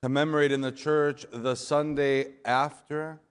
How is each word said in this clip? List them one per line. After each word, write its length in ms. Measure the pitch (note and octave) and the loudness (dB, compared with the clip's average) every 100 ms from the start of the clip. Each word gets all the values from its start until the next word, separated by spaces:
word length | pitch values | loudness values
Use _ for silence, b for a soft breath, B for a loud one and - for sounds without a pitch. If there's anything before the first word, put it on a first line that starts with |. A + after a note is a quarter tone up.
commemorate 480 | B2+ C#3 D3+ D3+ D3 | 0 0 2 4 4
in 120 | C3+ | 2
the 100 | C3+ | -2
church 520 | C3+ D3+ D3+ D3 C#3 - | -6 0 2 2 -2 -10
the 220 | A#2+ A#2+ | -6 -4
Sunday 800 | B2 - D3 D3+ C#3+ C#3 C3+ C3+ - | -4 0 0 0 0 2 2 0 -8
after 760 | - B2 C#3+ - _ D3+ D#3 D#3 _ | -2 0 0 -4 _ -8 -8 -12 _